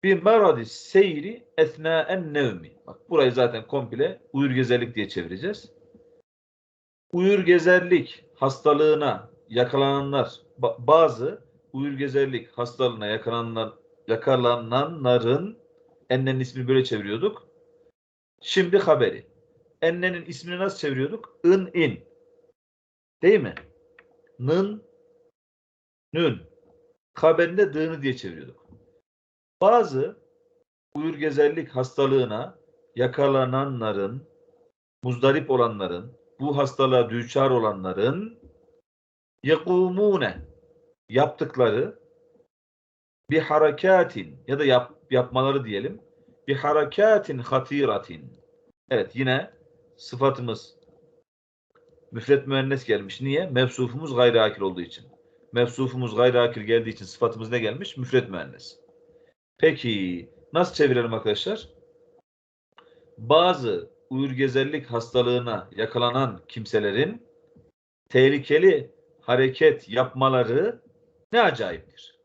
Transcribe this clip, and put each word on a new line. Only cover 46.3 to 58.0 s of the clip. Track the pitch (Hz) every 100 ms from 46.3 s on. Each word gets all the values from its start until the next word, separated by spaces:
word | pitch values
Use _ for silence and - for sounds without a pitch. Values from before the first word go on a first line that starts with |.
| _ -
بِحَرَكَاتٍ | 135 147 151 147 - 214 214 - 135
خَطِيرَةٍ. | 117 135 127 143 135 104 - 82 67 - _ _ _ _ _
Evet, | 123 95 117
yine | 131 131 - _ _ _ _ _
sıfatımız | - 123 135 127 123 110 - _ _ _ _ _ _ _ _ _ _ _ _ _ _
müfret | 117 110 139 131
müennes | 135 135 135
gelmiş. | 127 104 98 -
Niye? | 135 139 180
Mevsufumuz | 127 127 - 123 127 156
gayri | 123 123 113
akil | 107 -
olduğu | 95 90
için. | 87 - - _ _ _ _
Mevsufumuz | 120 120 - 131 127 123 107
gayri | 123 123
akil | 120 117
geldiği | 104 117 113
için | 104
sıfatımız | 95 - 117 113 110
ne | 120
gelmiş? | 110 127 196
Müfret | -